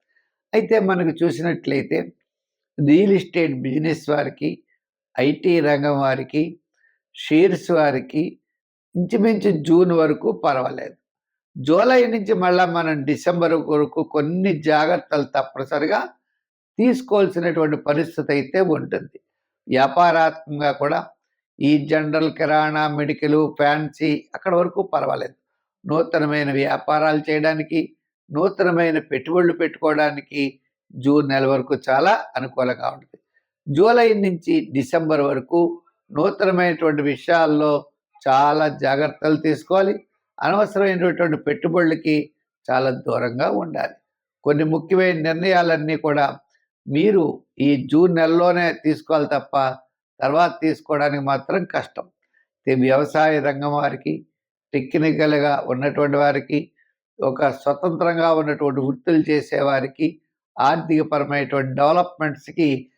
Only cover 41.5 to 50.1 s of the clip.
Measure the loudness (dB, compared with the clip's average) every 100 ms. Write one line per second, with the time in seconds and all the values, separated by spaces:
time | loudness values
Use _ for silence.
41.5 | -2 0 2 2 0 0 -2 -2 _ _
42.5 | _ -4 -2 0 -4 -4 -4 -4 -2 -2
43.5 | -2 -6 -6 -8 -10 _ _ _ _ -2
44.5 | 0 0 -2 0 2 2 0 -2 -2 2
45.5 | 2 2 0 -2 -2 -2 0 -2 -4 _
46.5 | _ _ _ -4 0 4 4 0 -4 _
47.5 | -2 0 0 2 2 4 4 2 4 4
48.5 | 2 0 -2 -2 -4 0 0 0 -2 -2
49.5 | -2 -2 -4 _ _ _